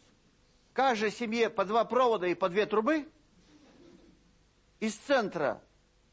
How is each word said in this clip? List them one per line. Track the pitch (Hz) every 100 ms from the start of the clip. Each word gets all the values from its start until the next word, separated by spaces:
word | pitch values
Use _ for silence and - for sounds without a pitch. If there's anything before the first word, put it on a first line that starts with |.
| _ _ _ _ _ _ _
В | -
каждой | 269 214 214
семье | - 233 233 220
по | -
два | 190 226
провода | 214 240 254 208 180
и |
по | 170 185
две | 190 202
трубы. | 208 226 311 - _ _ _ _ - - - - - - _ _ _ _ _ _ -
Из | 220
центра | - - 262 202 165 135 - - _ _ _ _